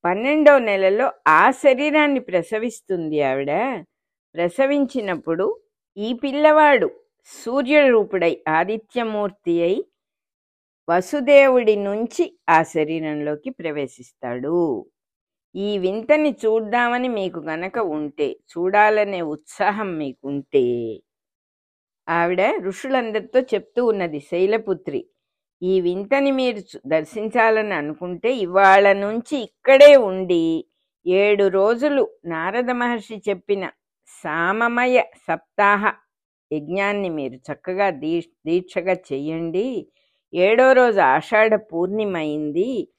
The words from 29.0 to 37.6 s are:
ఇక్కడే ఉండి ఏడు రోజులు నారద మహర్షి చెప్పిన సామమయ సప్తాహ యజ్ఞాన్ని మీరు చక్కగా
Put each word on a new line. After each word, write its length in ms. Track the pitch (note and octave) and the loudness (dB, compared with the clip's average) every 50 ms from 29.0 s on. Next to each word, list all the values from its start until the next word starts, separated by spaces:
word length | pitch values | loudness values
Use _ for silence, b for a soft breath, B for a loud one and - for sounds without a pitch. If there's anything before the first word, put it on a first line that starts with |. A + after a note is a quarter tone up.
| G3+ G3+ A3 A#3 A3+ - D4+ C#4 | 0 -4 -6 -6 -6 -6 -6 -6
ఇక్కడే 580 | A3+ - _ _ _ - C4+ C4+ C#4+ D4 C#4+ | -6 -10 _ _ _ 4 8 10 12 10 10
ఉండి 680 | C4+ A3+ G3 F#3 F#3 F#3+ F3+ F3+ E3+ E3 E3 E3 D#3+ - _ _ _ _ _ _ _ _ | 10 6 2 -2 -4 -2 0 0 0 2 0 -2 -4 -6 _ _ _ _ _ _ _ _
ఏడు 420 | F3 F3+ F#3+ G3+ G#3 G#3 G3+ G3+ F#3+ | 0 2 2 4 2 4 4 2 2
రోజులు 600 | F3+ F#3+ G3 G#3+ A#3+ A#3 C4+ D4+ C#4+ C#4 A#3 - - _ _ | 2 2 2 2 2 2 0 0 2 0 0 -2 -4 _ _
నారద 460 | E3+ E3 D#3+ E3 F#3 G3+ A#3+ B3 B3 | -8 -6 -6 -6 -4 -4 -4 -4 -4
మహర్షి 520 | B3 A#3+ A#3+ A#3+ A#3+ A3+ G3+ - A3 G3+ _ G#3+ | -4 -4 -2 -4 -4 -6 -8 -12 -16 -8 _ -6
చెప్పిన 420 | G3+ F3+ _ - G3+ G3 F#3 - _ _ _ _ _ _ _ _ - - - | -6 -6 _ -4 -4 -4 -4 -10 _ _ _ _ _ _ _ _ -20 -14 -10
సామమయ 760 | E3 D3+ E3 E3+ F3+ G3 A3 A#3 A#3 A#3+ A#3+ B3 B3+ B3+ B3 | -6 -4 -2 -2 -2 0 0 -2 -2 0 -2 0 2 2 2
సప్తాహ 920 | - - _ _ _ - E3 E3+ _ _ _ - G#3 G3+ G#3 G3 G#3 G#3+ - _ _ _ _ _ _ _ _ _ _ _ | 0 0 _ _ _ -6 -6 -6 _ _ _ 0 2 2 2 2 0 -2 -4 _ _ _ _ _ _ _ _ _ _ _
యజ్ఞాన్ని 560 | D3+ D#3 D3 E3 F3+ G3 G3 G3+ G#3 G3+ G3 F3+ | -10 -8 -8 -6 -4 -2 -2 -2 -2 -4 -6 -6
మీరు 260 | D#3+ D3+ C#3 C3 B2 | -6 -6 -8 -10 -12
చక్కగా 560 | B2+ _ - D3 _ | -14 _ -14 -14 _